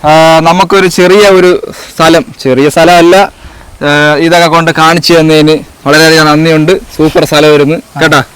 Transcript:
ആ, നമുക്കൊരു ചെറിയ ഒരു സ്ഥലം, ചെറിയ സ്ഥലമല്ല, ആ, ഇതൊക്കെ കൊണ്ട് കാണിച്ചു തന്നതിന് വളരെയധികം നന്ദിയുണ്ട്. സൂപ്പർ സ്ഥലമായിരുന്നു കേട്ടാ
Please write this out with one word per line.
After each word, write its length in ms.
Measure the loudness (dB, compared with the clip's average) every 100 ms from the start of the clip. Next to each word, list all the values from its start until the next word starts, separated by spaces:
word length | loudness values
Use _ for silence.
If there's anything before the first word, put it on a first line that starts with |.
| 0
ആ, 20 | 2 2 2 0
നമുക്കൊരു 400 | -2 0 0 -2 0
ചെറിയ 260 | 0 2 2 2
ഒരു 140 | 2 0 -6 -16 -18
സ്ഥലം, 320 | -2 0 0 -2 -8
ചെറിയ 240 | -4 0 0 0
സ്ഥലമല്ല, 400 | 2 2 2 2 0 -6 -20 -20 -20 -8 -4
ആ, 20 | 0 0 0 0
ഇതൊക്കെ 240 | 0 0 0
കൊണ്ട് 160 | -2 0
കാണിച്ചു 320 | 0 0 0 0
തന്നതിന് 380 | 2 2 0 -2 -6 -10 -2
വളരെയധികം 400 | 0 2 2 0
നന്ദിയുണ്ട്. 420 | 0 0 0 0 -2 -6 -4
സൂപ്പർ 300 | -2 0 -2
സ്ഥലമായിരുന്നു 480 | 0 2 2 0 -4 -10 -6
കേട്ടാ 200 | -2 -2 -4